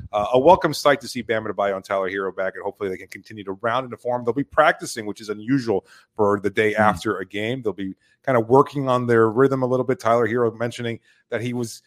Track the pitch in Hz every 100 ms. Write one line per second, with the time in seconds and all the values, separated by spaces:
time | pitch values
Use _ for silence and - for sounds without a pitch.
0 | - 104 104 127 147 185 170 143 147 139
1 | 120 127 110 110 110 101 101 95 - 98
2 | 95 98 95 92 95 92 95 - 101 92
3 | 95 104 - 107 98 95 117 120 127 113
4 | 120 123 117 120 139 - 156 175 165 120
5 | 104 101 107 104 107 139 113 95 - -
6 | _ - 104 101 98 95 110 104 107 95
7 | 110 95 95 101 110 131 113 92 95 -
8 | _ _ - 123 110 135 139 143 131 123
9 | 120 117 110 110 135 135 127 127 123 127
10 | 113 117 110 120 117 110 117 - 117 113
11 | _ _ _ 117 123 120 117 -